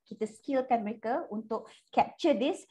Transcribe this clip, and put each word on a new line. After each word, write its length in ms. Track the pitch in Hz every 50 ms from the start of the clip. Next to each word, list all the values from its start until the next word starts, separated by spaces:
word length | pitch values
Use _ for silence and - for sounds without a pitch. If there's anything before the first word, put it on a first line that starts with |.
| _
kita 160 | _ 208 - 214
skillkan 640 | 214 - - _ 294 269 262 254 - 247 220 202
mereka 400 | 208 214 - - 220 254 330 -
untuk 400 | - 208 220 - - 220 - - - - - _ _
capture 400 | - - - - - - - 311
this 320 | 269 202 254 302 370 - - _